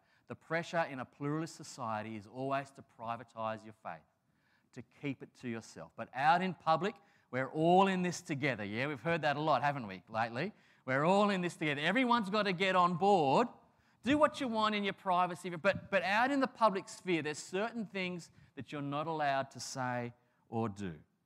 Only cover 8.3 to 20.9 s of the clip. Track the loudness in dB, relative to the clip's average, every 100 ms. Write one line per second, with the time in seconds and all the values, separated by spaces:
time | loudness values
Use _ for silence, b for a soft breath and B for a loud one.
8.3 | -2 -2 -2 -4 -4 -4 -4 -2 0 0
9.3 | 0 2 2 2 -2 -6 -10 -6 -4 -2
10.3 | -2 -6 b b b -2 2 4 4 4
11.3 | 2 -2 -2 -2 0 0 2 2 2 2
12.3 | 0 0 0 2 4 4 4 4 4 6
13.3 | 4 4 -2 _ b b b 0 4 4
14.3 | 2 -2 0 2 2 0 -2 2 2 2
15.3 | -2 -6 0 0 0 0 0 2 2 2
16.3 | 2 0 2 2 2 -4 -8 -2 0 0
17.3 | -4 -4 -4 -2 -4 -6 -4 -4 -6 -12
18.3 | b b -14 -10 -6 -4 -2 -2 0 0
19.3 | 0 -2 -8 -10 -6 -4 -4 -6 -10 b
20.3 | b _ -4 -4 -4 -8